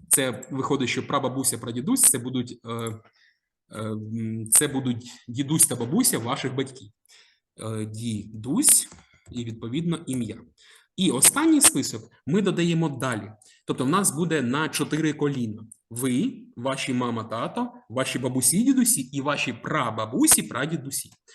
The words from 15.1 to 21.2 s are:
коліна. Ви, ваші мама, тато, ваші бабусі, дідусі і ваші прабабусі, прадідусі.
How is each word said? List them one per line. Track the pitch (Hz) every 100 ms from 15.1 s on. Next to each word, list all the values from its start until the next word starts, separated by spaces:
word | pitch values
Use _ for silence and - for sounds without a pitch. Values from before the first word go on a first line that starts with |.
коліна. | 147 147 135 117 104 - - -
Ви, | 117 131 123 233 - - -
ваші | 123 131 -
мама, | 123 123 117
тато, | 107 110 156 165 247 - -
ваші | 117 131 143
бабусі, | 127 127 - 175
дідусі | 247 262 240 -
і | 123 139
ваші | 135 139 -
прабабусі, | 113 - 151 123 110 110 135 311 -
прадідусі. | 131 120 147 160 131 - - _